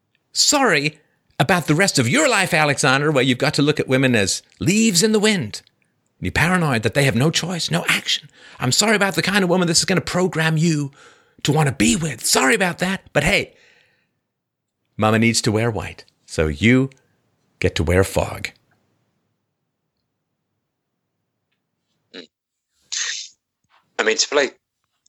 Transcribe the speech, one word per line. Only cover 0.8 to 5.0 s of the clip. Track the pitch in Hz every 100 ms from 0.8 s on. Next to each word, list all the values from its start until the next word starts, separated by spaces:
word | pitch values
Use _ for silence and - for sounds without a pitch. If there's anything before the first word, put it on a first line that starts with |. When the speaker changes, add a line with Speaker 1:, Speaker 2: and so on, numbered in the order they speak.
| 147 - _ _ _ -
Speaker 1:
about | 147 180 156
the | 151
rest | 196 147
of | 117
your | 233 302
life, | 214 180
Alexander, | 165 151 135 139 135 147
where | 139
you've | 131 120
got | 143
to | 151
look | 147 147
at | 143
women | 131 135 117
as | 95 - - _
leaves | 110 208 226 170